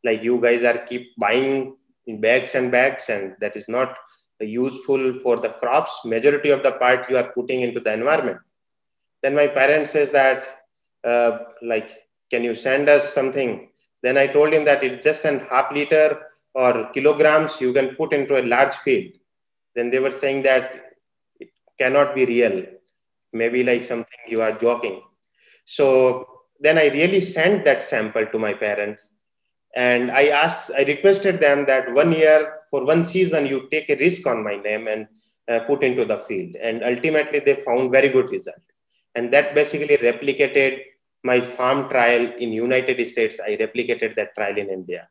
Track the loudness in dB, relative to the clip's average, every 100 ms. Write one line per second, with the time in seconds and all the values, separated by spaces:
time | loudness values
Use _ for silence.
0 | -2 -2 0 0 2 2 2 -2 -6 -12
1 | -12 -4 0 2 0 -2 -4 -12 _ _
2 | -14 -2 2 2 0 -4 0 2 2 -2
3 | -8 -6 -8 -8 -8 -8 -6 -4 -4 -6
4 | -20 _ _ _ -8 -4 -4 -4 -2 0
5 | 0 -2 -2 0 -2 -4 -2 0 -2 -10
6 | -4 2 2 2 0 2 0 2 2 2
7 | 0 -2 -2 -6 -4 -4 -4 -4 -4 -2
8 | 0 0 -2 -8 _ _ _ _ _ _
9 | _ _ -2 2 0 2 2 2 0 -2
10 | 2 4 4 2 -6 -20 _ _ _ _
11 | -2 2 2 -2 -12 -14 -6 -6 -6 -20
12 | _ _ _ -4 -4 -4 -2 0 4 4
13 | 4 -2 -2 -2 -4 -6 -14 _ _ _
14 | 0 2 2 4 4 4 2 2 0 -2
15 | -2 0 -2 -4 0 0 0 -4 2 4
16 | 4 0 -10 _ _ 0 0 0 -4 0
17 | 2 4 4 4 0 -2 0 0 -2 -4
18 | -2 -2 0 0 2 2 2 0 -2 -2
19 | -2 _ _ _ _ _ _ -6 -2 0
20 | -2 -2 -4 0 2 2 0 -14 -20 _
21 | _ _ _ _ -20 _ _ _ 0 2
22 | 0 0 0 2 0 -2 -8 -18 _ _
23 | _ _ _ -4 -2 0 0 -2 -2 -8
24 | -10 -18 -8 -2 -2 0 -2 0 -6 -10
25 | _ _ _ _ _ _ -14 0 4 4
26 | 4 0 -10 -20 _ _ 2 4 4 2
27 | 2 0 -2 0 0 2 2 0 -2 -4
28 | -2 -4 -2 -2 -4 -4 -4 -4 -6 -8
29 | _ _ _ _ _ _ _ -2 0 2
30 | 2 4 4 4 0 -2 -6 -2 0 2
31 | 4 4 0 2 2 4 2 0 2 2
32 | 4 6 6 6 4 -10 _ -4 0 0
33 | 2 0 0 0 -2 -4 -4 -6 -2 0
34 | 0 0 -4 -2 -4 -6 -4 -4 -4 -6
35 | -8 _ _ _ -4 -4 0 0 0 0
36 | -2 -4 -4 -8 -8 -8 -6 -4 -4 -2
37 | 0 0 0 0 0 0 0 -2 2 4
38 | 4 2 0 -6 -10 -18 _ _ _ _
39 | _ -8 2 2 4 2 0 -2 2 2
40 | 2 0 -4 0 2 4 2 -2 -14 _
41 | _ _ 0 0 0 -2 0 0 0 2
42 | 2 2 0 -4 -6 -4 0 0 0 -4
43 | -4 -2 -2 -4 -8 -4 -4 -4 -4 -4
44 | -4 -4 -8 -6 -4 -4 -6 -10 -10 -12
45 | -14